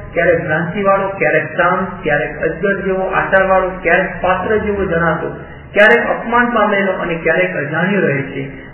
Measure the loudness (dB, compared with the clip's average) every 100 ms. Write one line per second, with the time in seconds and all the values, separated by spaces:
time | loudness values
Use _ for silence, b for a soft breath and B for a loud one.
0 | -6 0 2 2 0 -2 -2 0 2 2
1 | 0 0 0 2 0 0 2 2 -2 -4
2 | -2 0 -2 -4 -4 -2 -2 0 -2 -2
3 | -2 -2 2 2 4 2 2 -2 0 2
4 | 0 -2 0 0 0 0 0 -2 0 0
5 | 0 0 -4 -8 B B -4 4 4 4
6 | 2 -2 0 2 2 2 2 2 0 -2
7 | -4 -2 0 2 0 -2 -4 -2 0 2
8 | 2 0 -4 -6 -8 -10 -10